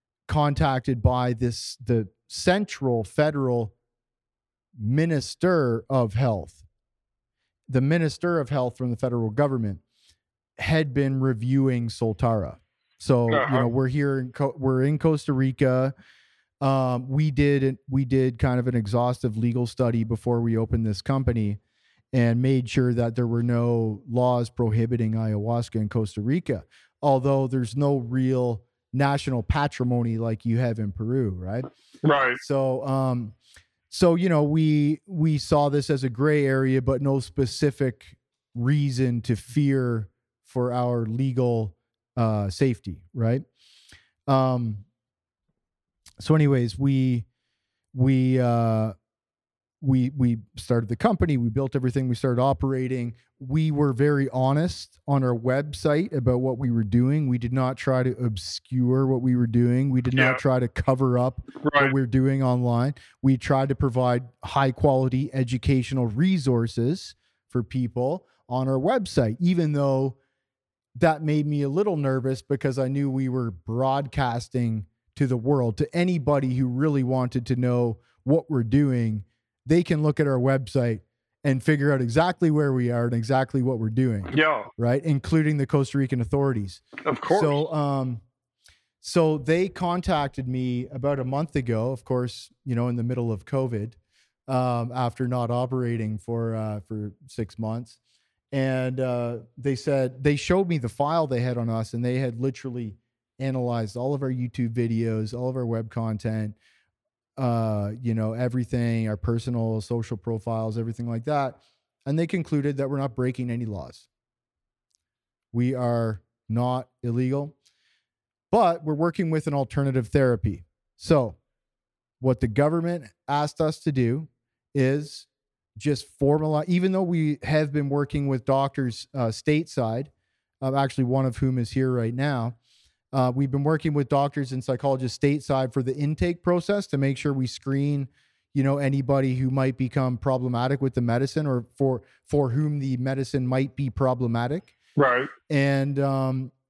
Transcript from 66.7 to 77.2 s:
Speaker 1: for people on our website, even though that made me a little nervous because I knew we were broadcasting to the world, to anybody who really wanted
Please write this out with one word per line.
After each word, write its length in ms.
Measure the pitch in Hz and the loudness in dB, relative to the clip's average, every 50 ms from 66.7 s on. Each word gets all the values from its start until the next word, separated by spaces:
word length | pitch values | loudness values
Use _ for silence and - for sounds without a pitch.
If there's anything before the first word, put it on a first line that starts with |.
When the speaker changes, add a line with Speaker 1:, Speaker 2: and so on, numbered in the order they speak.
| - - 117 127 170 196 - - - _ _ _ _ _ _ _ | -2 -2 0 0 -2 -2 -6 -14 -20 _ _ _ _ _ _ _
Speaker 1:
for 140 | - 123 113 | -4 -4 -4
people 640 | - - 131 123 113 117 123 123 135 165 185 - _ _ _ _ - | -2 -4 -4 -4 -2 -2 -2 -2 -2 -4 -6 -10 _ _ _ _ -6
on 200 | 123 127 131 131 | -4 -2 0 0
our 100 | 135 131 | -2 0
website, 600 | 135 185 254 254 190 - - - 123 113 113 - | 0 0 0 0 -2 0 0 2 2 2 0 0
even 320 | 175 175 185 170 165 151 147 | 2 2 2 2 2 2 0
though 440 | 143 143 139 135 131 135 135 120 - _ _ _ _ _ _ _ _ _ _ _ _ _ _ _ | 0 2 2 2 2 0 -2 -4 -8 _ _ _ _ _ _ _ _ _ _ _ _ _ _ _
that 280 | 120 175 160 156 151 160 | 2 2 2 2 2 0
made 240 | 151 151 151 147 147 | 0 0 0 0 0
me 160 | 147 143 143 | 0 0 0
a 60 | 139 | 0
little 280 | 139 185 208 214 180 151 | 0 0 0 0 0 0
nervous 460 | 143 135 131 131 120 131 135 127 - | 0 0 0 0 0 -2 -4 -4 -4
because 340 | _ 143 127 - 139 127 135 | _ -4 -2 -2 -2 0 0
I 120 | 131 127 | -2 -2
knew 200 | 135 143 143 139 | 0 -2 -2 -2
we 200 | 131 135 135 131 | -2 -2 -2 -2
were 200 | 123 127 123 117 | -2 -2 -2 -4
broadcasting 1400 | 95 82 _ - 113 120 131 135 139 143 143 127 - - 135 123 117 120 117 - - 127 120 117 110 107 104 - _ _ _ _ _ | -6 -8 _ -6 -4 -2 0 0 0 0 -2 -4 -2 -2 -2 0 -2 -4 -6 -4 -2 -2 0 0 -2 -4 -6 -10 _ _ _ _ _
to 100 | - 143 | -2 0
the 120 | 127 131 120 | 0 0 0
world, 400 | 113 131 147 135 123 117 104 - | 0 0 2 2 2 0 0 -2
to 180 | 151 - - | -4 -2 0
anybody 600 | 170 175 180 180 165 127 143 147 139 135 127 127 131 | 0 0 0 0 0 0 2 0 2 0 0 0 0
who 100 | 131 127 | 0 0
really 340 | 120 127 147 160 143 139 127 | 0 0 0 2 2 2 0
wanted 440 | 120 131 131 | 0 0 0